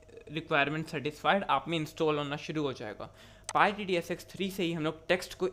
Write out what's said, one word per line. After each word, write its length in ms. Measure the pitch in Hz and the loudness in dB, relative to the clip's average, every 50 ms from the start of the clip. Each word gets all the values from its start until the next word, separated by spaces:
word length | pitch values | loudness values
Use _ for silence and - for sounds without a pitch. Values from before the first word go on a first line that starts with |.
| - - - - - - | -20 -20 -20 -18 -16 -8
रिक्वायरमेंट 560 | 147 156 156 - 160 143 139 143 151 156 156 | -8 -8 -4 0 4 4 4 4 2 -2 -4
सेटिस्फाइड, 580 | - - 147 131 151 147 - - 151 180 202 190 | -4 -6 -4 -4 -4 -6 0 2 4 4 4 4
आप 240 | - 139 139 - 151 | 2 2 2 2 0
में 100 | 170 160 | -2 -2
इंस्टॉल 400 | 156 - - - 165 151 151 147 | -2 -2 -2 0 2 2 2 2
होना 180 | 147 139 143 151 | 0 -2 -4 -6
शुरू 240 | - - 156 156 147 | -6 -6 -4 -2 -2
हो 100 | 135 123 | -2 -4
जाएगा। 380 | - 123 107 98 - - - - - - - - - - - - | -4 -8 -10 -8 -10 -12 -14 -14 -20 -20 -20 -20 -18 -10 -2 4
py 120 | 147 160 202 202 | 4 4 4 4
T 160 | 202 214 190 | 0 -2 0
T 120 | 185 170 | 0 0
S 100 | 165 - 175 | 0 -2 -6
X 180 | 165 - - - | -8 -8 -14 -6
three 180 | - 196 190 | -6 -4 -4
से 120 | 185 196 180 | -2 -2 -2
ही 100 | 165 165 | -2 0
हम 120 | 165 151 | 0 -2
लोग 220 | 160 160 - - - | -2 -4 -4 0 0
टेक्स्ट 260 | 175 180 - - - - | 0 2 0 -6 -6 -4
को 100 | 180 180 | -4 -4